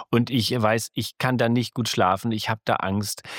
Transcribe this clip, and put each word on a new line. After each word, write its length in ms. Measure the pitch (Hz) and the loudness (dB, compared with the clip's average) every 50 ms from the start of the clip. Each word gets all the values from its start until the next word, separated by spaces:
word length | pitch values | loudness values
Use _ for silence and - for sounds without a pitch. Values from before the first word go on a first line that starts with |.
| - - | -4 0
Und 200 | - 120 120 - | 2 2 2 2
ich 200 | 127 123 104 - | 0 0 0 0
weiß, 400 | 123 123 107 107 113 113 - - - | 0 2 2 2 2 2 -2 -4 -6
ich 240 | 120 110 - - _ | -6 -6 -6 -4 _
kann 180 | - 131 127 | 0 0 2
da 120 | 117 120 117 | 2 2 2
nicht 260 | 117 127 113 - - | 2 2 0 -2 -4
gut 140 | 120 110 - | -4 -4 -2
schlafen, 440 | - 117 98 90 95 98 - 117 | 2 2 4 4 2 0 0 -4
ich 160 | 110 107 - - | -4 -2 -2 -4
hab 120 | 135 - _ | -4 -4 _
da 120 | - 110 | -2 -2
Angst, 460 | - - 92 98 104 104 - - - - - - | 0 0 -2 -2 -2 -2 -4 -8 -10 -12 -14 -14